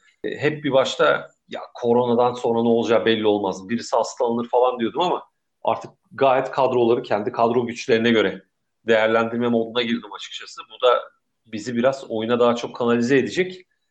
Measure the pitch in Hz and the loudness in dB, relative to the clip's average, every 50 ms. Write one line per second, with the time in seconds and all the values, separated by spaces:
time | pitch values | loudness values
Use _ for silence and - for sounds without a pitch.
0 | _ _ _ _ - - - - 135 147 147 147 151 139 123 135 127 - - - | _ _ _ _ -10 -8 -6 -2 -2 -2 -2 -2 -2 0 2 2 2 2 0 0
1 | 160 147 139 - - - _ _ _ - - - - - - - 123 117 117 123 | 2 2 0 0 -4 -10 _ _ _ -14 -14 -14 -14 -14 -12 -4 0 2 2 2
2 | 123 120 117 117 120 123 120 - - 117 113 117 117 117 117 117 110 107 117 110 | 2 2 2 2 2 2 0 -2 -2 -2 0 2 2 2 2 2 2 2 2 2
3 | 110 113 113 107 107 107 104 104 101 95 90 92 90 95 120 117 - - 135 117 | 2 2 0 2 2 0 0 0 0 -2 -4 -6 -8 -8 -6 -6 -4 -2 -2 -2
4 | 110 - - - 127 117 117 120 120 - - 123 123 127 123 117 113 107 98 143 | -2 -2 -4 -4 -2 -2 -2 -4 -4 0 2 2 2 2 0 -2 -4 -4 -2 -2
5 | 180 175 135 - - _ _ _ _ _ _ _ - 113 110 - - - - _ | -2 -2 -2 -4 -8 _ _ _ _ _ _ _ -4 -4 -4 -4 -6 -14 -20 _
6 | _ _ - 113 135 135 127 135 135 - - 143 131 123 123 123 120 113 - - | _ _ -4 0 2 2 2 2 0 -2 -2 0 0 2 2 2 2 2 2 0
7 | - - 110 101 104 123 - 120 117 117 113 127 120 120 - - - - 120 113 | 0 -2 -2 -2 -2 -2 -2 0 2 2 2 0 -2 -2 -6 -6 -2 0 0 2
8 | 113 120 117 107 98 92 85 95 - _ _ _ _ _ _ _ - 113 113 107 | 4 4 4 4 2 2 -2 -6 -14 _ _ _ _ _ _ _ 0 2 2 4
9 | 110 110 113 113 113 113 120 117 120 120 117 113 113 110 110 123 120 113 117 - | 4 2 2 2 0 0 -2 -2 0 0 0 0 0 -2 -2 -4 -2 -2 -2 -4
10 | 107 101 101 95 - - - - - - - - - - 110 - 127 123 117 - | -6 -10 -16 -16 -16 -16 -16 -16 -18 -18 -16 -18 -18 -18 -6 0 2 2 2 2
11 | - - _ _ _ _ _ _ _ 113 110 104 101 123 120 117 120 135 135 - | 0 -6 _ _ _ _ _ _ _ _ -10 -10 -8 -4 -2 0 2 2 0 -2
12 | - - 113 110 110 113 123 120 120 117 117 120 - 120 - - 123 117 120 120 | -6 -6 -6 -4 -2 0 2 2 4 2 2 0 -4 -8 -6 -2 0 2 2 2
13 | 120 123 143 135 107 101 - 170 185 185 185 - - _ _ _ _ _ | 2 2 2 2 2 2 -2 -4 -4 -4 -6 -16 -20 _ _ _ _ _